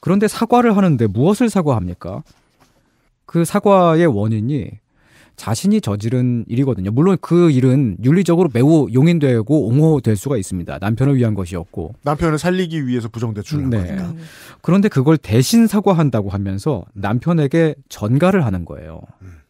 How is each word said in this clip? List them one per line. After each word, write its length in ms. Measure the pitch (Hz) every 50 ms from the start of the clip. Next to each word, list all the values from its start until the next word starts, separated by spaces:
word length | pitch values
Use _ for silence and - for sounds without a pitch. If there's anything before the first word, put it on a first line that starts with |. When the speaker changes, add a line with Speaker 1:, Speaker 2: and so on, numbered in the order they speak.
Speaker 1:
그런데 260 | - - 180 208 208 214
사과를 500 | - - 233 226 - 240 240 240 208 196
하는데 300 | 196 185 151 120 117 110
무엇을 420 | 92 107 127 170 214 - 247 233
사과합니까? 720 | - 202 170 147 131 110 92 90 90 - - 85 95 123 160 _ _ _ _ _ _ _ _ _ _ _ _ _ _ _ _ _ _ _ _
그 180 | - - 165 170
사과의 640 | 160 - 202 - 202 202 190 180 170 160 160 175
원인이 640 | 170 127 101 104 110 113 110 104 120 151 143 98 - 104 104 _ _ _ _ _ _ _ _ _ _ _
자신이 460 | _ - - 110 - - 190 208 220
저지른 640 | 196 - 101 104 101 113 123 127 127 123 123 120 110 -
일이거든요. 440 | 117 120 143 135 123 95 90 98
물론 260 | 107 123 151 190 190 165
그 300 | - - 165 175 175 170
일은 480 | 147 127 127 131 127 135 143 117 92 85 104
윤리적으로 460 | 123 151 180 196 160 170 165 185 165 120
매우 340 | 113 123 143 165 160 139 92 113
용인되고 760 | 127 139 170 175 165 143 135 127 113 107 98 147 160 120 98
옹호될 480 | 117 139 151 160 156 143 - 117 107
수가 220 | 98 - 135 143 117
있습니다. 400 | 98 - 98 92 85 - 73 -
남편을 360 | - 101 117 107 131 139 143
위한 180 | 131 123 113 107
것이었고. 600 | 98 95 87 95 87 85 _ - - 85 80 104 - _
Speaker 2:
남편을 340 | - 147 143 165 165 151 151
살리기 480 | 139 175 180 185 185 170 160 160 143
위해서 220 | 123 123 123 110 113
부정대출을 540 | 110 117 117 117 110 98 98 - 151 147 139
한 60 | 131
Speaker 1:
네. 60 | 120 107 90
Speaker 2:
거니까. 220 | 87 92 95 90 87
Speaker 3:
음. 80 | - 165 165 160 - - - - - _
Speaker 1:
그런데 280 | _ - 170 202 196 220
그걸 280 | - 139 131 143 160 147
대신 480 | _ - 98 117 135 - - 233 233
사과한다고 640 | 220 - 208 202 202 190 165 165 143 117 113 101 98
하면서 560 | 92 101 98 98 95 98 - 160 143 98 87 - _
남편에게 800 | 101 101 101 107 127 - 160 175 165 147 139 139 165 165 156 143 - - _
전가를 560 | - - - 104 117 139 175 180 196 196 156
하는 180 | 113 95 90 85
거예요. 360 | 76 76 71 76 78 80 78 - - - _ 95
Speaker 2:
음. 160 | 92 85 78 71 _